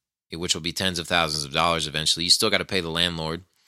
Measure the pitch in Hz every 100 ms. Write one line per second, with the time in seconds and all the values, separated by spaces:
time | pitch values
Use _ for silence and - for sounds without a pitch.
0 | _ _ - 82 87 87 80 80 95 87
1 | 80 87 80 76 71 78 85 82 78 73
2 | 80 - 85 - 110 95 87 95 82 82
3 | 87 82 80 85 92 _